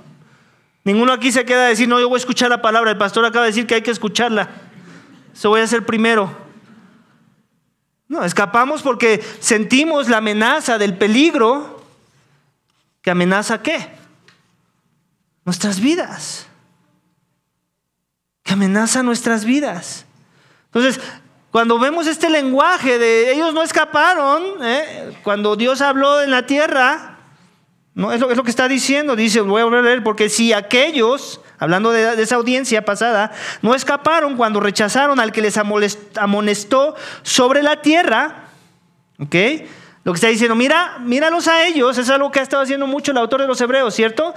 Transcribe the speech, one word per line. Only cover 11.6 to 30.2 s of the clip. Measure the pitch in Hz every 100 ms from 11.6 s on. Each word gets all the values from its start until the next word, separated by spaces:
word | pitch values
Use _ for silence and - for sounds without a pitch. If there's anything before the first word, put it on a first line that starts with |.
| - - - _ _ _ _ _ _ _ _ _ _ _
¿Que | -
amenaza | 180 180 190 214 220
qué? | 294 311 - - - _ _ _ _ _ _ _ _ _ _ _ _ _
Nuestras | 180 175 208 190
vidas. | 254 349 254 190 - - - _ _ _ _ _ _ _ _ _ _ _ _ _ _ _ _ _ _ _
Que | -
amenaza | 196 196 202 226 262
nuestras | 247 233 247 226
vidas. | 220 277 277 175 - - - _ _ _ _ _ _
Entonces, | 226 262 - - - _ _ _
cuando | 226 233 233
vemos | 262 339 311
este | 311 339
lenguaje | 311 262 262 320 359 262 240
de | 233 226 247
ellos | 277 330
no | 311
escaparon, | 320 330 311 302 330 359 277 302 370 381
¿eh? | 240 262 311 - - -
Cuando | 208 208 208 208
Dios | 240 262
habló | 285 269 277 285
en | 277
la | 254 247
tierra, | 277 311 285 254 320 - - _ _ _ _ _ _ _
¿no? | - 196
Es | 233
lo, | 254
es | 240
lo |
que | 240
está | 226 254
diciendo. | 269 - 277 294 226
Dice, | 226 220
voy | 202 208
a |
volver | 233 240
a |
leer, | 240 247
"Porque | 220 208